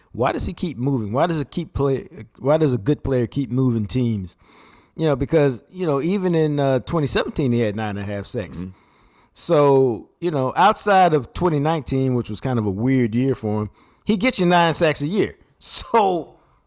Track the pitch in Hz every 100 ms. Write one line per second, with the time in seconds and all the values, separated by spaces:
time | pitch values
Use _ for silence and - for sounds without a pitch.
0 | _ 101 123 - 190 175 175 110 131 135
1 | 104 123 175 160 139 - 165 - 139 135
2 | - - - - 131 160 151 120 101 143
3 | 131 127 117 143 120 123 131 113 104 127
4 | 120 107 92 - _ - - _ _ -
5 | 160 135 139 165 143 120 - 180 175 139
6 | 160 202 185 165 156 143 139 131 - 170
7 | 139 214 - - 135 120 110 104 107 101
8 | 101 101 95 120 85 78 92 - _ _
9 | _ _ _ - - 156 143 135 131 107
10 | - _ 170 147 131 135 196 214 208 190
11 | 180 151 120 - 175 147 151 165 - 135
12 | 131 123 110 104 135 120 107 95 127 131
13 | 117 117 135 123 107 107 104 - _ _
14 | - 208 247 233 175 175 170 156 160 143
15 | 147 202 98 - _ _ - - - 226
16 | 196 175 131 - _ _